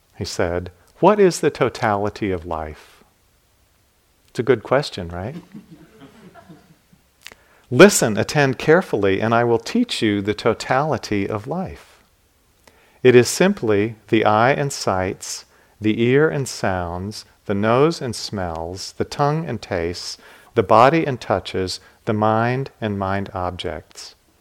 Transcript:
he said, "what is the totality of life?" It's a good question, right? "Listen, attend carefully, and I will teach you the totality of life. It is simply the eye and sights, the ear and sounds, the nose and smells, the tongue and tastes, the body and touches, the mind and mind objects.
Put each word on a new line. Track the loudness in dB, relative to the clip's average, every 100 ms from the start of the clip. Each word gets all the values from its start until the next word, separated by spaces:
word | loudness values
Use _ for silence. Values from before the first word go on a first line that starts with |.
| _ -12
he |
said, | -8 -4 -2 -2 -6 -14 _ 0
"what | 2 4
is | 2 2
the | -2
totality | 0 -2 0 -2 0 -2 -4 -4
of | -4 -6
life?" | -8 -8 -14 -20 _ _ _ _ _ _ _ _ _ _ _ _ _ _
It's | -4
a |
good | 0 0
question, | 2 -2 -2 -8 -10
right? | -8 -10 -12 -16 -20 -20 -20 -20 -20 -20 -20 -20 -20 -20 -20 _ _ _ _ _ _ -20 -20 _ _ 0
"Listen, | 8 8 8 0 0
attend | 0 0 0 0
carefully, | 4 4 2 0 0 2
and | 2
I | 2
will | 2 0
teach | 0 -2 -2 0
you | 0 0
the | -2
totality | -2 0 -2 -2 -2 -2 -4 -4 -4 -4
of | -6 -8
life. | -8 -10 -12 -20 _ _ _ _ _ _ _ _ _ _ _
It | 6 8
is | 6
simply | 2 0 0 0 0 0 -4 -2
the | 2 4
eye | 4 4
and | 2 -4
sights, | -6 -4 -2 -2 -6 -12 -14 -16 _ _ -6
the | -2 0
ear | 2 2 2
and | 0 -6
sounds, | -4 -4 -2 -4 -6 -8 -12 -18 _ -6
the | -2
nose | 2 4 2 0
and | -8 -8
smells, | -8 -6 -6 -6 -8 -10 -10 -8
the | -6
tongue | -2 -2 -2 -6
and | -8
tastes, | -6 -4 -4 -6 -12 -16 -20 -20 _
the | -2
body | 4 6 6 6 0
and | -4
touches, | -2 -4 -2 -4 -4 -6 -16 _ -4
the |
mind | 0 2 2 0 -2 -6 -8
and | -6 -4
mind | -4 -4 -6
objects. | -6 -6 -6 -10 -10 -14 -20 -20 -20 _ _